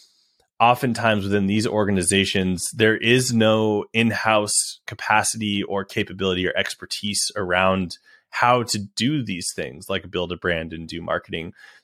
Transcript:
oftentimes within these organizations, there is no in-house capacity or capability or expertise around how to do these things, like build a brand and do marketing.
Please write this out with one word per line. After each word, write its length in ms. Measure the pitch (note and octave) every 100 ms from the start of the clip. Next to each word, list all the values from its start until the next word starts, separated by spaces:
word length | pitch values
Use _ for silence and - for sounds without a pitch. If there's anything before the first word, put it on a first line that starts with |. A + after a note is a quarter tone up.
| _ _ _ _ _ -
oftentimes 640 | A#2+ B2 B2+ A2+ A2+ G#2
within 240 | G2 G2+ G2
these 180 | G#2+ A2+
organizations, 1040 | G#2+ G2+ F#2+ E2+ G2 F#2+ G2 F#2 F2 - A2+
there 220 | A2 A2
is 340 | A2+ B2+ B2+
no 540 | A#2 A2 A2 G#2+ G#2 -
in-house 880 | A2+ A#2 G#2 A2 G#2+ G#2 - - - -
capacity 800 | A2 - G#2+ G2+ A2 G#2 G2+
or 220 | - G2 F#2+
capability 600 | A2 G2+ F#2 F#2+ F2+ F2+
or 120 | F#2+
expertise 720 | - - F2+ - G#2 G2+ - G#2
around 640 | F#2 F2+ F#2+ F#2+ E2+ - _ - _
how 320 | - A#2+ B2
to 160 | A2+ G#2+
do 460 | G2+ - A#2+ D3+
these 300 | G#2+ F2+ - -
things, 340 | C#2+ C#2+ -
like 220 | F#2+ F2+
build 220 | F2+ F2
a 40 | F2+
brand 360 | F#2 E2 E2
and 140 | E2 D#2+
do 140 | E2+
marketing. 520 | E2+ E2+ - F2 E2+ - - -